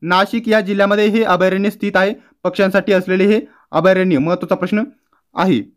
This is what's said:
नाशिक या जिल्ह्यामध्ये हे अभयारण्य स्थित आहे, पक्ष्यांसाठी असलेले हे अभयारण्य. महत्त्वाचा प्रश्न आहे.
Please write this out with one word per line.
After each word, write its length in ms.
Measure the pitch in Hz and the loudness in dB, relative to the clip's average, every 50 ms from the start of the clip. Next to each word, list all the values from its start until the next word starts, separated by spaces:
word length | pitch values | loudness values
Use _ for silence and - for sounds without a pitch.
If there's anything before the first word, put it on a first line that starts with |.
नाशिक 460 | 151 170 180 185 202 202 - 233 226 220 | -4 0 0 0 0 0 -2 -4 -2 0
या 120 | 214 220 | 0 0
जिल्ह्यामध्ये 460 | 202 190 202 196 202 196 208 208 208 | 0 -2 -2 0 0 0 2 2 2
हे 160 | 214 202 226 | 2 2 0
अभयारण्य 480 | 220 190 180 165 185 185 190 196 202 202 | 0 0 0 2 2 0 0 0 -2 -2
स्थित 260 | 202 - 208 202 208 | -4 -4 -4 -2 0
आहे, 180 | 185 190 202 220 - _ _ _ _ | 0 0 0 -2 -6 _ _ _ _
पक्ष्यांसाठी 500 | - 180 180 - 196 190 196 196 190 - | -6 -4 -2 0 0 0 0 0 0 2
असलेले 320 | 196 185 185 190 185 185 185 | 0 0 0 0 0 2 2
हे 160 | 202 214 226 - - _ _ _ _ | 2 2 0 -2 -6 _ _ _ _
अभयारण्य. 480 | - 160 165 185 190 185 185 185 165 131 | -2 2 2 2 2 2 2 2 2 0
महत्त्वाचा 360 | 147 165 180 180 185 - 185 | 0 0 -2 -4 -2 -4 -4
प्रश्न 280 | 180 180 185 220 208 240 294 - _ _ _ _ _ _ _ - | -4 -2 -2 -2 -2 -4 -6 -10 _ _ _ _ _ _ _ -4
आहे. 260 | - 175 190 156 110 - - _ | -2 0 0 0 0 -2 -6 _